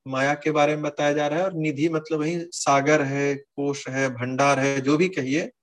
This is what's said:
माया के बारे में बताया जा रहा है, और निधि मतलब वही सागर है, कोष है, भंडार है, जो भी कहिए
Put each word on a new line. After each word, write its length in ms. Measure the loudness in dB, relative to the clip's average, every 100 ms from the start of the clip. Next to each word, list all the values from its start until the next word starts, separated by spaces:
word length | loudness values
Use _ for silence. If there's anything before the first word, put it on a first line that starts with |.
| -8
माया 260 | -2 0
के 180 | 0 0
बारे 220 | 2 2
में 100 | 2
बताया 300 | -4 0 0
जा 140 | 2 0
रहा 120 | 0
है, 60 | -2
और 80 |
निधि 360 | -2 -4 0 0
मतलब 300 | -2 -2 -2
वही 200 | -2 -4 -6
सागर 500 | -4 2 2 4 4
है, 340 | 2 0 -2 -2
कोष 520 | -8 -6 -4 -4 -6
है, 220 | -2 -2
भंडार 500 | -2 -6 2 2 4
है, 220 | 2 0
जो 160 | 2 2
भी 120 | 2
कहिए 420 | 0 -2 -2 -4 _